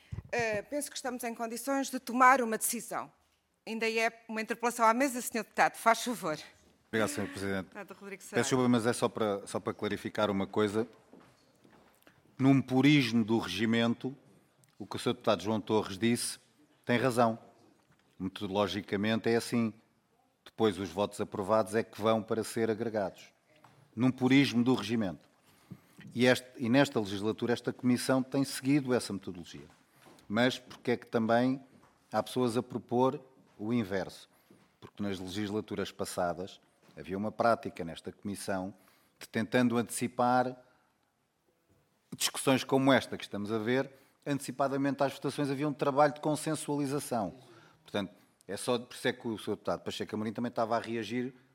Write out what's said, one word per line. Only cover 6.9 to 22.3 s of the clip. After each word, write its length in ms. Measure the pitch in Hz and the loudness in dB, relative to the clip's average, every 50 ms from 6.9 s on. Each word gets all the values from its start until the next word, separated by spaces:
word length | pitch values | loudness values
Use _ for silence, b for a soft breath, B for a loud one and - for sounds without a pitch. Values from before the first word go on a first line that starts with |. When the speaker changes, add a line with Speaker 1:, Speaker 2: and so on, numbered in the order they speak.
| 113 110 107 98 | 0 0 0 0
Speaker 2:
senhor 180 | - 107 98 92 | 0 -4 -6 -6
Presidente. 360 | 92 98 98 98 98 95 92 | -6 -6 -4 -2 -2 -2 -4
Speaker 1:
Deputado 280 | - - - - - 190 - | -6 -12 -16 -14 -14 -16 -16
Rodrigo 220 | 196 196 196 - | -16 -16 -16 -16
Speaker 2:
Peço 80 | - - | -12 -2
Speaker 1:
Saraiva. 180 | 214 120 117 - | 0 0 2 2
Speaker 2:
desculpa, 180 | 139 127 127 | 2 2 4
mas 200 | 123 123 117 107 | 4 4 4 2
é 60 | 123 117 | 0 2
só 160 | - 123 107 | 2 0 0
para, 360 | - 110 113 104 98 98 - | 0 0 0 0 -2 -2 -4
só 140 | - - 104 | -6 -8 -6
para 140 | - 117 98 | -4 -6 -6
clarificar 560 | - 107 101 101 - - 101 - 110 104 101 | -4 -4 -4 -4 -4 -6 -4 -2 0 0 2
uma 160 | 98 98 95 | 2 0 -2
coisa. 420 | - - 110 107 101 101 110 120 - - - _ _ - - - - _ _ _ _ _ _ _ _ - - _ _ _ _ _ - _ _ _ _ _ - | 0 0 2 2 2 2 -2 -2 -4 -8 -20 _ _ -20 -20 -20 -20 _ _ _ _ _ _ _ _ -20 -20 _ _ _ _ _ -20 _ _ _ _ _ 2
Num 240 | 131 135 139 131 | 4 6 6 4
purismo 600 | 120 - 127 131 135 147 151 143 127 113 117 117 | 2 2 2 4 6 8 6 6 4 4 2 2
do 160 | 107 104 113 110 | 2 2 2 0
regimento, 800 | 98 87 87 104 117 110 117 117 117 117 117 - - 131 143 - _ _ _ _ _ _ _ _ _ _ _ - | 0 -2 -2 -2 0 2 2 2 2 2 0 -2 -6 -10 -10 -12 _ _ _ _ _ _ _ _ _ _ _ -16
o 80 | 101 | -12
que 100 | - - | -10 -8
o 20 | 101 | -4
senhor 140 | - 120 | -2 -2
deputado 300 | 117 - - 117 104 82 | -2 0 2 0 2 2
João 180 | 90 107 110 104 | 0 -2 -2 -2
Torres 380 | - - 110 107 87 95 95 92 | 0 0 0 0 0 -2 -2 0
disse 400 | 110 117 120 - - - - - _ _ _ _ _ _ _ _ | 2 2 2 0 -2 -6 -8 -10 _ _ _ _ _ _ _ _
tem 140 | _ - 123 | _ 0 0
razão. 420 | 113 123 131 110 123 117 113 113 117 - - _ _ _ _ _ _ _ _ _ _ _ _ _ - | 2 2 2 4 4 2 2 2 -2 -10 -20 _ _ _ _ _ _ _ _ _ _ _ _ _ -8
Metodologicamente 1080 | 92 95 - - 104 95 95 104 101 90 90 104 - - 107 98 104 110 113 110 - 113 | -8 -8 -6 -8 -6 -2 0 0 0 0 -2 -6 -6 -4 -2 0 0 0 0 0 2 2
é 80 | 117 | 2
assim. 340 | 113 - - 123 117 113 107 - - _ _ _ _ _ _ _ _ _ _ _ _ | 0 0 0 -2 -2 -2 -2 -4 -10 _ _ _ _ _ _ _ _ _ _ _ _
Depois 360 | - - - - 113 107 90 90 | -20 -12 -2 2 2 2 2 0
os 100 | 101 82 | -6 -6
votos 320 | 82 98 104 98 - - | -2 -2 -2 -2 -2 -6
aprovados 540 | 101 - - 110 95 95 110 110 104 98 104 | -8 -6 -6 -4 0 2 2 2 2 2 0
é 80 | 113 | -2
que 180 | - - - - | -2 -2 -4 0
vão 220 | 104 113 113 110 | 2 2 2 2
para 200 | 101 - | 0 -2